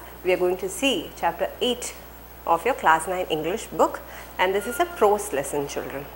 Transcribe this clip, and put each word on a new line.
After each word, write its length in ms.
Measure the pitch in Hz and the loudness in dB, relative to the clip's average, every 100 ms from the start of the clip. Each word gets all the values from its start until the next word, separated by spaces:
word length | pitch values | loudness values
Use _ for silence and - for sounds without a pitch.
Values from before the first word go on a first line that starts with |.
| - - | -16 -4
we 80 | 180 | 0
are 60 | 180 | 2
going 200 | 180 185 | 2 0
to 120 | 190 | -4
see 400 | - 269 196 - - | 0 0 0 -4 -2
chapter 320 | 180 - - - | -2 0 -6 -2
eight 360 | 247 240 - - - - - - - | -2 -2 -6 -12 -16 -20 -20 -8 0
of 180 | 165 233 | 2 2
your 80 | - | 4
class 320 | 180 165 190 | 6 6 4
nine 180 | 180 180 | -2 -2
English 340 | 156 156 220 - 165 | -2 -2 -4 -4 2
book, 180 | 320 - - - - - | 2 0 -12 -16 -12 0
and 160 | 185 | 2
this 140 | 196 226 | 2 -2
is 120 | 247 | -2
a 60 | 349 | -2
prose 480 | - 208 208 - | 4 4 4 0
lesson, 340 | 135 143 143 139 | -4 -2 -2 -2
children. 380 | - - 135 143 | -6 -6 -8 -10